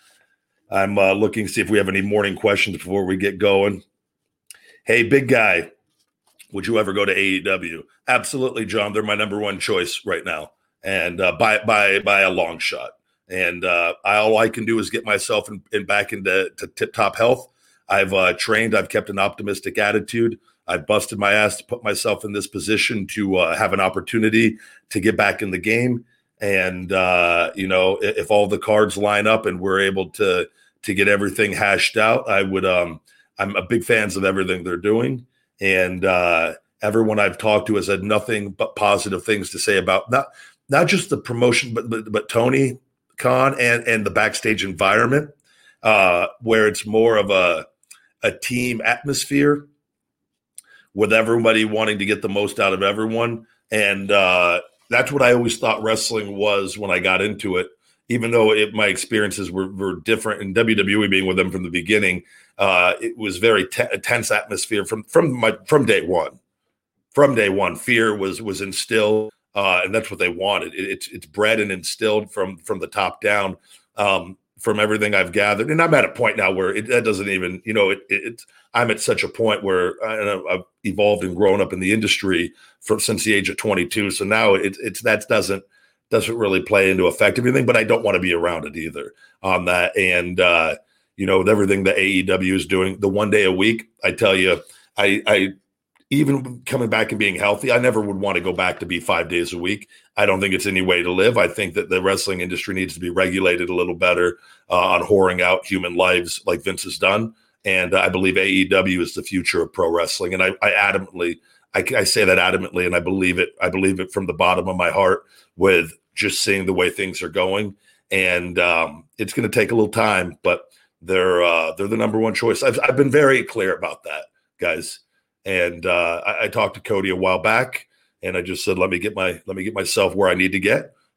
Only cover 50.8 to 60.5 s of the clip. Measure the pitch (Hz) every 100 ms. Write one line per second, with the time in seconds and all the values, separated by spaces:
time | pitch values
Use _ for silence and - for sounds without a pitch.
50.8 | _ 98 104 110 113 117 113 110 107 107
51.8 | 110 104 104 104 107 101 101 - 98 95
52.8 | 98 104 110 113 117 117 - _ _ 107
53.8 | 101 101 98 101 92 90 87 87 - _
54.8 | _ 120 131 143 123 123 117 - 120 107
55.8 | 110 110 - 113 101 98 104 98 95 104
56.8 | 101 92 92 92 104 95 101 90 92 _
57.8 | _ _ - 120 113 117 110 107 107 107
58.8 | 104 92 - 110 104 95 90 92 95 98
59.8 | 98 87 110 110 110 101 98